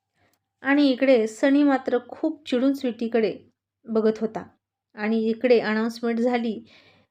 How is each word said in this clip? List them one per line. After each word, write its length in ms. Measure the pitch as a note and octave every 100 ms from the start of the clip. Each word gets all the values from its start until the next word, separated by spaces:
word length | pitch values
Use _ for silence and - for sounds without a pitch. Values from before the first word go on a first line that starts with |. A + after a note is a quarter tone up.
| _ _ _ _ _ _
आणि 240 | C4 C#4+ C#4+
इकडे 380 | B3 C4+ B3+ A3
सनी 360 | - C#4 C#4
मात्र 340 | C#4+ C4+ C4 B3 -
खूप 420 | - D#4 D#4+ -
चिडून 240 | B3 C4
स्वीटीकडे 600 | C#4 C4 A3 A3+ A#3 G#3+ - - _ _ _ -
बघत 340 | A3 G#3+ A3
होता. 220 | A3 F3 F3+ _ _ _ _ -
आणि 240 | G#3+ A3+ A3
इकडे 340 | A3+ B3+ A#3
अनाउन्समेंट 600 | G#3 G#3+ A3+ A3+ A#3 A#3
झाली, 400 | A#3+ B3 A#3 G3+ - - _ _ _